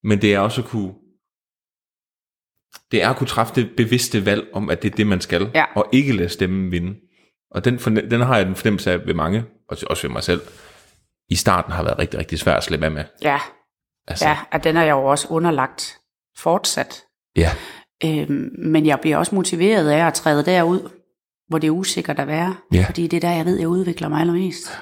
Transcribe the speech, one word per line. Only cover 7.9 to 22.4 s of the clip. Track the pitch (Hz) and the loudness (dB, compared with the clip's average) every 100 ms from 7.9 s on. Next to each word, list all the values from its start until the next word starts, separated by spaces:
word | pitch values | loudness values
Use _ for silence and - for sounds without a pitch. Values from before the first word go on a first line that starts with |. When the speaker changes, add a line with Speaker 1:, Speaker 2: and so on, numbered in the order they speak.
| 110 104 | 0 2
Speaker 1:
den | 117 | 0
har | 123 120 | 2 2
jeg | 92 | 2
den | |
fornemmelse | 92 117 101 - | 0 0 0 0
af | 90 90 | -2 -2
ved | |
mange, | 82 78 104 117 _ _ | -2 0 -2 -4 _ _
og | 76 - | -12 -6
også | 80 71 | -4 -4
ved | |
mig | 60 | -6
selv, | - 87 - - - - _ _ _ _ _ | -2 -2 -2 -20 -20 -20 _ _ _ _ _
i | - | 0
starten | - 90 - | 2 2 0
har | 85 | -2
været | 80 - | -2 -2
rigtig, | 82 - | -4 -4
rigtig | - 80 | -6 -4
svært | - - | 0 0
at | |
slippe | - 80 78 | 0 -2 -2
af | |
med. | 76 73 _ | -4 -10 _
Speaker 2:
Ja. | 151 143 - - _ _ _ _ - | -2 -2 -4 -16 _ _ _ _ -10
Speaker 1:
Altså. | - 156 | -2 0
Speaker 2:
Ja, | 151 - | 0 -2
og | 156 | -2
den | 165 160 | 0 2
er | |
jeg | 160 | 4
jo | 139 | 2
også | 135 143 - | 2 0 0
underlagt | 165 170 147 131 - - - _ _ _ - | -2 0 0 -2 -6 -14 -14 _ _ _ -6
fortsat. | - 180 - - - - _ _ _ - | 0 0 0 -4 -6 -10 _ _ _ 2
Speaker 1:
Ja. | 80 - - - _ _ | 2 0 -10 -20 _ _
Speaker 2:
Øhm, | 160 156 147 143 - - | -2 -2 -2 -4 -4 -6
men | 160 156 151 | 2 4 4
jeg | 135 | 2
bliver | 160 151 | 2 2
også | 175 | 2
motiveret | 196 175 175 190 220 151 | 0 0 2 4 4 4
af | 147 165 | 4 2
at | |
træde | 156 - 147 | 0 2 2
derud, | 147 180 170 185 - - _ _ _ _ _ | 4 4 4 0 -2 -18 _ _ _ _ _
hvor | 160 | -2
det | 156 | 0
er | |
usikkert | 165 190 - 165 147 | 0 -2 -4 -4 -4
at | 139 | -2
være. | 156 | -2